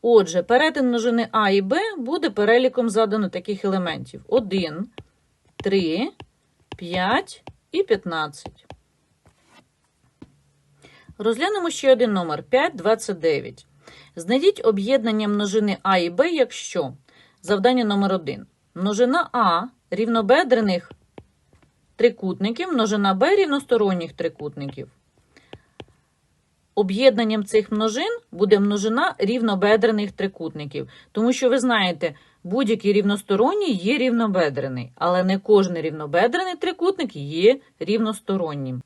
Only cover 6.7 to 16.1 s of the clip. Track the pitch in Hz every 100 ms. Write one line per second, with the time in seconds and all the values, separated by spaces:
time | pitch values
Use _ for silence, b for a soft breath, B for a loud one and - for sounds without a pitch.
6.7 | - 170 180 185 269 392 - - _ _
7.7 | 330 392 202 180 165 151 147 - _ _
8.7 | - _ _ _ _ _ _ _ - _
9.7 | _ _ _ _ _ - _ _ _ _
10.7 | _ b b b - 214 226 359 415 339
11.7 | - 269 247 240 196 165 151 - 254 339
12.7 | 196 180 220 - 175 160 143 - - _
13.7 | _ B B B - 165 262 359 403 226
14.7 | 202 196 269 220 214 208 208 208 214 208
15.7 | 185 196 185 175